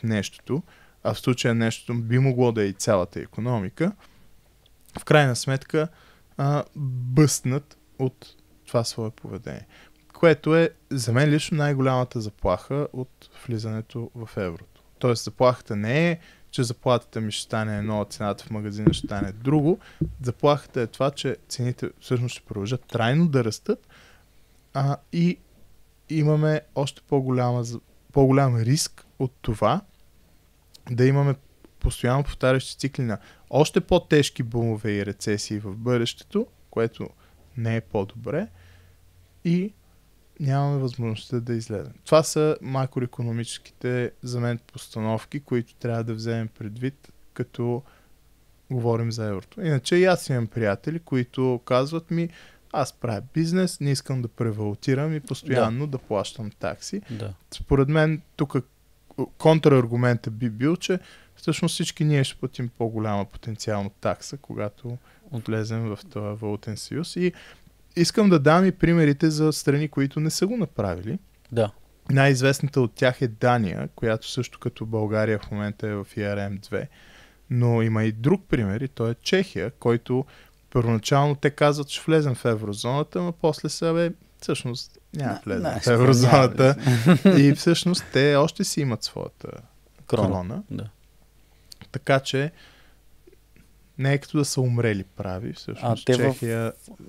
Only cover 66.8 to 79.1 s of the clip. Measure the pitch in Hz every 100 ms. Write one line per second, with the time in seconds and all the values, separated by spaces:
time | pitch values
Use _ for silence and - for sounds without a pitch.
66.8 | - 113 170 175 180 - - - - _
67.8 | _ - 170 - 208 170 139 170 190 -
68.8 | 165 170 151 143 160 151 156 151 - 139
69.8 | 151 - 135 151 156 - 190 240 170 -
70.8 | 101 87 101 170 - _ - 117 107 -
71.8 | - _ - 135 139 131 135 139 139 139
72.8 | 120 - 127 123 127 110 123 120 98 -
73.8 | 71 - 113 110 - - 120 - 120 -
74.8 | 110 110 107 107 107 104 - 104 104 104
75.8 | 107 104 98 - 101 101 101 95 - 104
76.8 | - - - - - _ - 123 120 117
77.8 | 113 110 110 110 131 202 - 139 101 101
78.8 | 135 - 113